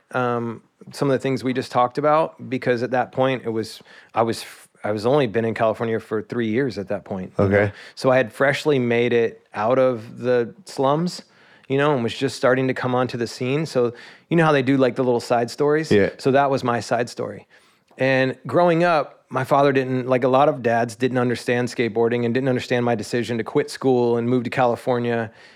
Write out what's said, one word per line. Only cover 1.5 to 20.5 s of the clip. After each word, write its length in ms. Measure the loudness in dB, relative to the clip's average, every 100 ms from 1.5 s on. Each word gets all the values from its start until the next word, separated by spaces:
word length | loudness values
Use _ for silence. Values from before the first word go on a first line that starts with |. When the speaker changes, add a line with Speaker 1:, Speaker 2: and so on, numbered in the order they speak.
Speaker 1:
just 180 | -4 -2
talked 240 | 0 0 0
about, 500 | 0 2 0 -6 -8
because 320 | -4 -2 -2
at 80 | 0
that 200 | -2 -2
point 300 | 0 0 0
it 60 | -4
was, 300 | -6 -6 -12 -20 -20 -6
I 80 | -2
was 200 | 0 -2
f-, 260 | -8 -18 -20 _
I 80 | -6
was 120 | -2 2
only 200 | 2 2
been 180 | 0
in 100 | -2
California 440 | 0 0 0 -4 -4
for 220 | -4 -8
three 260 | -6 -4 -2
years 300 | -2 -2 -4
at 100 | -6
that 160 | -8
point, 280 | -6 -10 -6 0
you 100 | 4
know? 80 | 4
Speaker 2:
Okay. 160 | 2 -2 -16
Speaker 1:
So 160 | -4 2
I 60 | 2
had 160 | 0
freshly 460 | 0 0 0 0 0
made 340 | 2 2 2
it 300 | 2 0 -4 _
out 240 | -4 0 2
of 400 | 2 0 -8 -6
the 360 | 0 0 0 -8 -12
slums, 560 | -2 0 2 -2 -6 -16 _ _ _ -4
you 80 | 0
know, 140 | 2
and 80 | 0
was 120 | -2
just 220 | -4 -4 0
starting 320 | 2 2 0
to 60 |
come 200 | -2 -2
onto 240 | -2 -2 -4
the 80 | -6
scene. 400 | -6 -4 -2 -2
So 260 | -2 -2 -4 -16 -20 _
you 80 | 2
know 80 |
how 80 | 4
they 100 | 4
do, 140 | 2 2
like, 200 | 2 2
the 60 |
little 160 | 0 0
side 300 | 2 0 0
stories? 400 | -2 0 0 2
Speaker 2:
Yeah. 200 | 2 2 0
Speaker 1:
So 120 | 2
that 200 | 2 2
was 120 | 0
my 180 | 0 -2
side 280 | -2 -2 -2
story. 360 | -6 -8 -10 -18 _ _ _ _ -4
And 420 | 0 2 0 -2 -2
growing 380 | 2 4 4
up, 400 | 2 2 -2 -10 _
my 140 | -6
father 280 | 0 4 4
didn't, 360 | 2 0 -2 0
like 160 | 2
a 40 | 4
lot 200 | 4
of 140 | 4